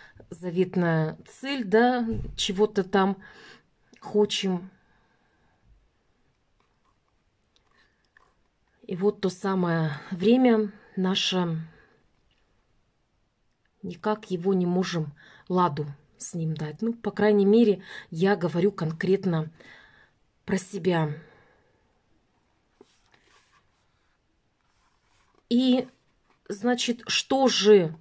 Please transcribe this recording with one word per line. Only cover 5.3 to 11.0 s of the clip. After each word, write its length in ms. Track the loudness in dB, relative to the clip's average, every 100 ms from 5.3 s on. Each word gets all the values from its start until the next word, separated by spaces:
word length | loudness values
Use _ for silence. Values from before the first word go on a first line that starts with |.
| _ _ _ _ _ _ _ _ _ _ _ _ _ _ _ _ _ _ _ _ _ _ _ _ _ _ _ _ _ _ _ _ _ _ _
и 140 | -12
вот 260 | -2 -2 0
то 80 | -4
самое 640 | -2 -2 0 0 0 -2 -4 -10
время 640 | 0 4 6 6 4 0 -8 -12
наше, 640 | -2